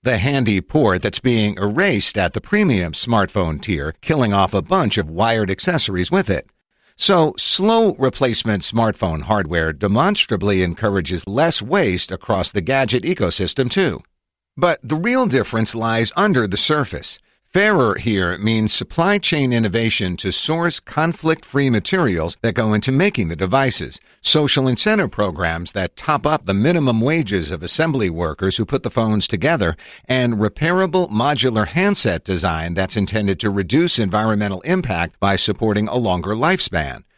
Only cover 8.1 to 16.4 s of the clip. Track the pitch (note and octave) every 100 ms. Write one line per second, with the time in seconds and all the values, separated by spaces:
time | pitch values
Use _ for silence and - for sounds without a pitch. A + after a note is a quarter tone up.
8.1 | - C3 A2 A2+ G2+ - A2+ A2+ - F#2
9.1 | D#2+ D#2 G#2 E2 E2+ D#2+ D2 G#2 G#2+ F3
10.1 | G3+ - G2+ G2+ G2 F2+ E2+ A2 G2 E2
11.1 | F2+ - A2 E3 - G#2+ G3 B2+ F2+ -
12.1 | F#2 - G2 - G#2 E2 C3+ B2 B2 -
13.1 | F3+ F2+ - F2+ - B2 F#3+ E3+ E2 -
14.1 | _ _ _ _ - F3 D#3 A2+ D#3 G#3
15.1 | B3+ A#3 C3+ G#2 A2+ A2 A#2 A2+ A2+ A2+
16.1 | - G#3 C3+